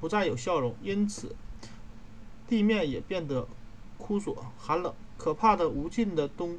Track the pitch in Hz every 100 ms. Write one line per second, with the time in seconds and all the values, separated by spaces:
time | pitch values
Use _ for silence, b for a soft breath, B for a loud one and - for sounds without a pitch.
0 | 160 208 175 127 190 160 123 - 196 202
1 | 208 - - - - - B B - -
2 | - - - - - 226 208 214 151 127
3 | - 185 147 131 117 - - - - -
4 | - 208 156 - 123 - - 165 175 -
5 | - - - 151 220 196 165 143 160 -
6 | 208 160 143 - 175